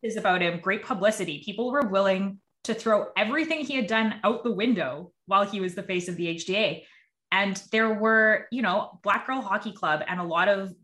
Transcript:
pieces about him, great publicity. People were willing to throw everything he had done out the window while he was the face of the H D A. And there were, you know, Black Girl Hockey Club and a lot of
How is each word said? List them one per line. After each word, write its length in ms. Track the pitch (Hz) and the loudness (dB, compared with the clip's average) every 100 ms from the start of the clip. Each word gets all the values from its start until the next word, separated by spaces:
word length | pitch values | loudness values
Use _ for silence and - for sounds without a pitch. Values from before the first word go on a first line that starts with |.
pieces 160 | 226 208 | -6 0
about 240 | 190 180 | 2 2
him, 180 | 175 170 | 2 0
great 220 | 190 208 | -2 -2
publicity. 560 | - 208 202 214 170 147 | -2 2 2 2 -4 -6
People 280 | 214 202 247 | -8 -4 -2
were 160 | 285 226 | 0 2
willing 520 | 190 196 190 196 196 _ _ | 4 4 2 -2 -6 _ _
to 100 | - | -6
throw 320 | 220 226 208 - 190 | -2 2 2 2 0
everything 480 | 214 294 311 311 | 0 0 0 -2
he 100 | 285 | -2
had 120 | 269 202 | -2 0
done 340 | 220 220 214 | 2 0 0
out 220 | 202 233 | 0 0
the 80 | 240 | -2
window 600 | 190 240 190 135 143 180 _ | 0 0 2 0 -6 -12 _
while 200 | - 190 202 | 0 2 2
he 140 | 208 | -2
was 140 | 185 | -4
the 80 | 180 | -6
face 260 | 190 180 175 | -4 -4 -4
of 80 | 175 | -4
the 120 | 170 | -4
H 160 | 165 | -4
D 120 | - 196 | -2 0
A. 300 | 190 - - - _ _ _ | 0 -2 -12 -20 _ _ _
And 240 | 185 202 190 - | 0 0 -4 -2
there 220 | 220 226 | 2 2
were, 540 | 208 220 220 220 214 - | 2 2 4 4 2 0
you 80 | 247 | -4
know, 380 | 202 196 - - | 0 0 -2 -6
Black 240 | 202 196 - | -2 -2 -2
Girl 140 | 262 | -6
Hockey 320 | 196 202 214 | -2 -4 -4
Club 300 | - 165 151 - | -4 -2 0 -2
and 140 | 180 | -4
a 40 | |
lot 240 | 170 165 190 | -2 2 2
of 260 | 196 190 - | 2 -2 -12